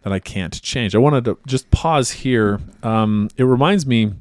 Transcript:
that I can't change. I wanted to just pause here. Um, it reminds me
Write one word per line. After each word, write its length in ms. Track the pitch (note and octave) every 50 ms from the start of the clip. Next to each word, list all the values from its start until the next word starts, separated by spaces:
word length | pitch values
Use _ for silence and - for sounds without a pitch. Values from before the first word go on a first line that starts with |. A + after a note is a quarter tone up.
| _
that 80 | G2+
I 80 | G2 F#2+
can't 420 | - - - G2 F#2 D#2+ - -
change. 320 | - - - C3+ A#2 G2 G2
I 40 | G#2+
wanted 240 | B2+ D3 D3+ C3 A#2+
to 120 | B2+ - _ _
just 240 | C3+ C3 C3 - _
pause 400 | - - - D#3+ D#3+ C#3+ B2 -
here. 480 | - - - C3+ B2+ A2+ G#2+ G2+ G2+ G2 - - - _ -
Um, 460 | A#2 A2 A2 A2 G#2+ G#2+ G#2 G#2 G#2+ -
it 60 | - B2+
reminds 400 | B2+ B2+ A#2+ C#3+ E3+ G3+ G3 D3+
me 260 | C3 A#2+ A2+ A2 G#2 G2 -